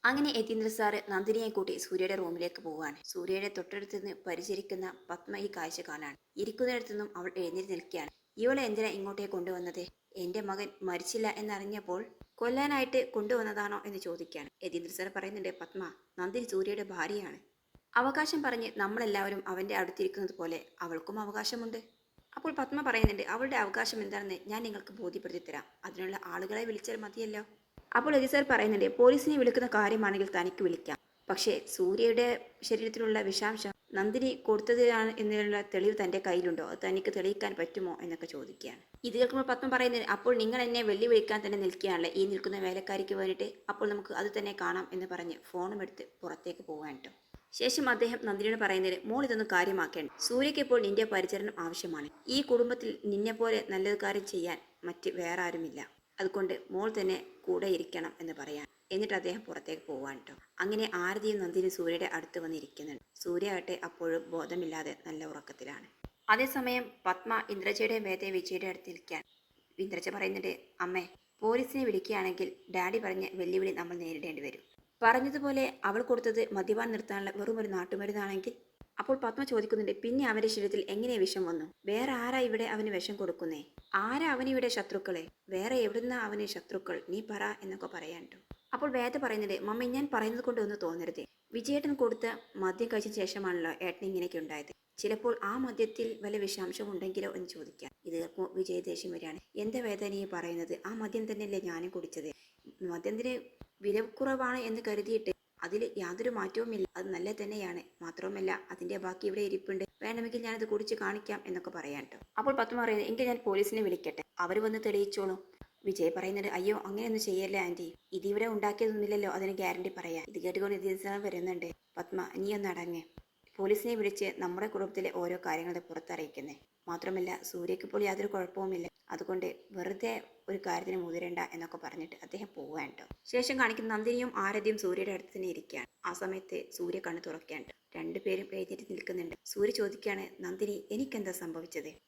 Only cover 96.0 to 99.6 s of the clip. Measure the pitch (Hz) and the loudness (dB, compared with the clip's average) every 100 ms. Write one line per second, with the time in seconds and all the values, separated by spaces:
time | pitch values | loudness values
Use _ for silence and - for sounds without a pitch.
96 | 226 220 202 202 196 196 185 180 208 190 | -4 -2 -2 0 0 -2 -4 -4 -4 -4
97 | 190 185 196 - 175 165 151 - - _ | -4 -2 -4 -4 -8 -10 -14 -14 -16 _
98 | - 165 165 - 185 185 185 180 180 170 | -6 -4 -4 -4 -4 -2 -2 -2 -2 -6
99 | 185 170 165 160 _ - | -6 -8 -8 -12 _ -6